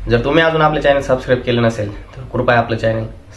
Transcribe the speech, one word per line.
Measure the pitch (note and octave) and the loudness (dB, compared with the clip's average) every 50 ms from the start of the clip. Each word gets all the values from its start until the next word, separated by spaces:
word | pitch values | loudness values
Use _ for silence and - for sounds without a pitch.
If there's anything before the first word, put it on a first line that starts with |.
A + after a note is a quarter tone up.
| - A2 | -2 0
जर | A#2 A#2 A#2 | 0 0 2
तुम्ही | C#3 D3 E3 E3 | 2 2 4 4
अजून | D#3+ D#3+ D#3 D#3 | 4 2 2 2
आपलं | D3+ D3+ C#3+ | 2 2 2
चॅनल | - C#3+ C#3 C#3 | 2 2 2 2
सबस्क्राईब | C3+ - C3 B2+ - C#3 B2+ B2 | 2 0 -2 -2 0 0 0 0
केलं | - B2+ A#2+ A#2+ A#2 | 0 0 0 2 2
नसेल, | A2+ A2+ - G#2+ G2+ G#2 - - - - | 0 0 -2 -4 -8 -8 -12 -14 -18 -18
तर | - - | -18 -14
कृपया | - - A#2+ A2+ B2 A#2+ A#2 | -8 -6 -2 0 2 2 2
आपलं | A#2 A#2 A2+ | 2 0 -2
चॅनल | A2 - A2+ A2 A2+ A2 A2 - - - - - | -2 -2 -2 -2 -2 -4 -8 -12 -16 -20 -20 -16